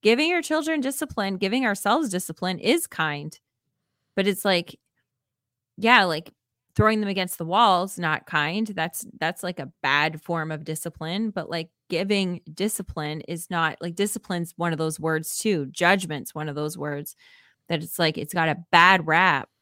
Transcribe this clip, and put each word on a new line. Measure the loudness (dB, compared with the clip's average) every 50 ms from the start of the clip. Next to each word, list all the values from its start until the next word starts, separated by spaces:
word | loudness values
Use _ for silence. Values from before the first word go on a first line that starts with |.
| 4
Giving | 4 4 4 4 2
your | 2 0 0
children | 0 -2 0 0 0 -2 0
discipline, | -2 -2 -2 -4 -6 -6 -4 -4 -4 -4 -2 -2
giving | -2 0 0 0 0
ourselves | 0 0 0 2 2 2 2 2 0
discipline | -2 -4 -4 -4 -8 _ -4 -4 -4 -2
is | 2 2 2 2 2
kind. | -4 -4 -4 -4 -2 -2 -6 -8 -12 -14 -16 _ _ _ _ _ _ _ _ _ _ _ _ _ _ _
But | 0 0 0
it's | 0 0 2
like, | 2 2 2 0 -4 -12 -20 _ _ _ _ _ _ _ _ _ _ _ _ _ _ _ _ _ _ _
yeah, | -2 4 6 6 6 6
like, | 4 2 -2 -4 -10 _ _ _ _ _ _ _ _ _
throwing | 4 4 4 4 4
them | 0 0
against | -2 -2 -2 -4 -4 -8
the | -6
wall | 0 4 4 6 6 6 4 2
is | -2 -6 -4
not | -2 -2 -2 -2 -4
kind. | -2 0 0 0 0 -2 -4 -4 -4
That's, | -4 -4 -6 -4 -6 -10 -12 -12 -8 -4
that's, | -4 -4 -4 -4 -8
like, | -8 -8 -8
a | -10 -12 -12 _
bad | 0 2 2 4 2 0 -2 -6
form | _ -4 -4 -4 -2 -4
of | -6 -8 -6
discipline. | -8 -8 -8 -8 -10 -10 -10 -8 -6 -4 -4 -4 -4
But, | -4 -6 -8 -6
like, | -6 -8 -8 -8 _ _ _ _
giving | -2 -2 0 0 0 0 0 0 -2 -6 _ -16 -6
discipline | -4 -4 -2 -2 -4 -8 -8 -8 -8 -6 -6 -6 -8
is | -8 -8 -10 -10 -8 -6
not, | -2 0 0 0 -2 -2
like, | -8 -8 -2
discipline's | -2 -2 -2 -2 -6 _ -6 -4 -4 -4 -6 -6
one | -4 -2 -2
of | 0 0
those | -2 -4 -4 -4
words | -2 -2 -2 -2 -2 -4 -8 -2
too. | 0 0 0 0 0 -4
Judgment's | -4 0 4 4 4 4 2 -4 -8 -8 -8 -10 -10
one | -8 -8 -6
of | -6
those | -4 -6 -6 -6 -6
words | -8 -6 -6 -6 -8 -12 -16 _ _ -20 -20 -20 _ _ _ _ _ _
that | -4 -4 -4
it's | -6 -2 0
like, | 0 0 0 -2
it's | -8 -6 -2
got | 0 0 0
a | 0 -2 -4 _
bad | 6 8 8 8 8 6 4 2
rap | 2 4 4 4 4 2 -2 _ _ _